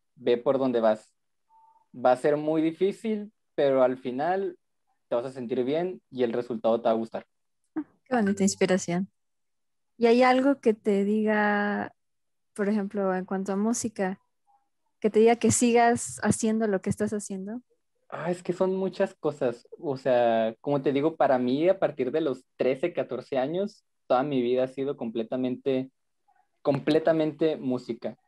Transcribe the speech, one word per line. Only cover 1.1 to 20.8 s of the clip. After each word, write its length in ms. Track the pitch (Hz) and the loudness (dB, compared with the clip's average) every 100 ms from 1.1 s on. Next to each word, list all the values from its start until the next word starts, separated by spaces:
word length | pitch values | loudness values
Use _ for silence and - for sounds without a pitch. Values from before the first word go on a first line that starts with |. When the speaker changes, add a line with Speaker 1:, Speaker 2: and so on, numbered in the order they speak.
| _ _ _ _ _ _ _ _ 131 | _ _ _ _ _ _ _ _ -2
Speaker 1:
Va 160 | 127 | 2
a 60 | 127 | 2
ser 180 | 156 147 | 2 0
muy 260 | 151 160 | 0 0
difícil, 680 | 160 160 190 196 226 214 208 _ _ - | -2 0 -2 -2 -6 -6 -8 _ _ 0
pero 280 | 143 135 | 2 4
al 120 | 127 127 | 2 0
final 640 | 127 127 160 196 190 - _ _ _ _ _ | -6 -4 -2 -2 -4 -8 _ _ _ _ _
te 80 | 120 | -4
vas 100 | 131 | -4
a 60 | |
sentir 320 | 127 117 127 | -8 -4 -2
bien 380 | 123 156 180 185 _ | 0 -2 -4 -8 _
y 120 | 127 | -4
el 100 | 123 | -2
resultado 480 | 120 120 113 113 113 | -2 -4 -2 0 2
te 80 | 117 | 2
va 20 | |
a 40 | 113 | 0
gustar". 300 | 110 104 - _ _ _ _ 311 - _ | -2 -10 -14 _ _ _ _ -12 -12 _
Speaker 2:
Qué 120 | _ 247 | _ 0
bonita 260 | 202 202 | 0 2
inspiración. 680 | 196 - 190 185 - 175 196 _ _ _ _ _ _ _ _ - | 0 2 0 0 0 -4 -4 _ _ _ _ _ _ _ _ 0
¿Y 100 | 233 | 4
hay 160 | 240 | 6
algo 360 | 254 254 269 269 | 6 4 2 2
que 140 | 233 | 0
te 320 | 214 226 196 202 | 0 0 0 2
diga, 880 | 214 214 214 208 208 208 208 - - _ _ _ _ _ | 0 2 2 2 0 0 -4 -6 -12 _ _ _ _ _
por 140 | - 202 | -4 -2
ejemplo, 480 | 214 196 202 190 185 | 0 -2 -2 -2 -2
en 80 | |
cuanto 300 | 185 190 196 | -4 -6 -4
a 20 | 196 | -2
música, 640 | 220 240 226 - 185 190 _ _ _ _ _ _ _ _ | -2 -2 -4 -4 -4 -6 _ _ _ _ _ _ _ _
que 100 | 214 | 0
te 100 | 214 | 6
diga 160 | 226 233 | 6 6
que 140 | 226 | 2
sigas 680 | - 247 233 233 233 - - | 2 4 6 4 2 -2 -6
haciendo 460 | 214 - 220 220 220 | -4 -2 0 0 0
lo 120 | 190 | -2
que 120 | 202 | -2
estás 200 | - 208 | -4 -4
haciendo? 520 | 208 - 190 190 240 - _ _ _ _ | -4 -8 -10 -10 -12 -14 _ _ _ _
Speaker 1:
Ah, 220 | - 160 | -8 -6
es 140 | 180 | -4
que 100 | - | -4
son 220 | 175 185 190 | -2 -2 0
muchas 400 | 190 - 190 - | -4 -2 -4 -2
cosas. 520 | 156 - 127 120 _ - | -6 -2 -4 -4 _ -10
O 180 | 160 131 | -8 -4
sea, 560 | 135 123 120 113 113 113 | 0 2 4 2 0 -2
como 220 | - 143 | -2 0